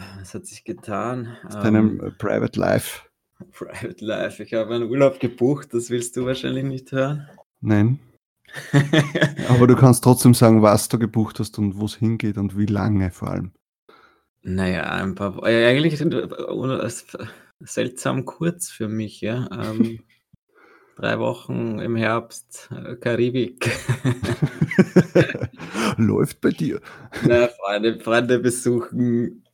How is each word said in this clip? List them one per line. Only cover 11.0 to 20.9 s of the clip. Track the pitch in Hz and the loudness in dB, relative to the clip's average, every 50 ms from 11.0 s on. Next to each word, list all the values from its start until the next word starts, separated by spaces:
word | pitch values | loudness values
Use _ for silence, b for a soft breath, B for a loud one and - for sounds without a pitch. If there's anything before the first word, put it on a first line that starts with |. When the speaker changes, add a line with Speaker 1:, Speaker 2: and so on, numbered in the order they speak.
| 117 104 - 113 107 101 - - | -2 0 0 -2 -2 -2 -4 -6
Speaker 2:
hast | 110 - - - | -8 -6 -4 -4
und | 104 101 92 101 | -4 -2 -2 -4
wo's | 107 104 - | -6 -6 -4
hingeht | - 113 110 113 110 - 107 101 104 | -2 -2 -2 0 0 -2 -2 -2 -2
und | 101 98 95 101 | -4 -2 -2 -2
wie | 107 | 0
lange | 101 104 98 95 110 104 98 95 92 | 0 0 0 2 2 2 2 2 0
vor | - - - - | -2 -6 -6 -6
allem. | 92 95 92 90 - _ _ _ _ _ _ b b b b b b b b b _ _ - | -4 -6 -6 -8 -12 _ _ _ _ _ _ b b b b b b b b b _ _ -10
Speaker 1:
Naja, | 92 92 95 95 92 92 85 73 73 82 | -6 -4 -2 -2 -2 -2 -2 -4 -4 -4
ein | 92 95 95 92 | -4 -4 -6 -6
paar | - 101 98 90 | -6 -6 -8 -6
Wo-, | - - | -4 0
äh, | 110 113 113 117 | 2 2 4 4
eigentlich | 120 127 139 156 165 151 139 | 4 4 4 2 0 0 0
sind, | 151 170 - | -2 -2 -2
äh, | 131 - - - - - - | -2 -4 -6 -8 -10 -8 -6
ohne, | - 104 120 131 131 | -6 -4 -4 -4 -4
es, | - - 113 - - - - - - - 113 B B B B B _ | -4 -4 -6 -8 -12 -14 -16 -16 -14 -14 -16 B B B B B _
seltsam | - - - 117 117 123 - - - 135 127 135 123 | -20 -8 -6 -6 -6 -6 -6 -6 -4 -4 -4 -4 -6
kurz | - - - 165 170 175 - - - | -8 -8 -6 -4 -4 -4 -6 -10 -12
für | - - 113 104 | -10 -8 -8 -6
mich, | 110 110 110 101 - - | -4 -6 -6 -8 -8 -8
ja. | 98 104 117 127 123 - | -6 -6 -4 -4 -6 -8
Ähm, | - - 107 107 110 110 110 113 117 113 - _ _ _ _ _ _ _ _ _ | -8 -8 -8 -4 -2 0 -2 -2 -4 -8 -16 _ _ _ _ _ _ _ _ _
Speaker 2:
<laughs> | _ _ _ _ _ _ _ _ | _ _ _ _ _ _ _ _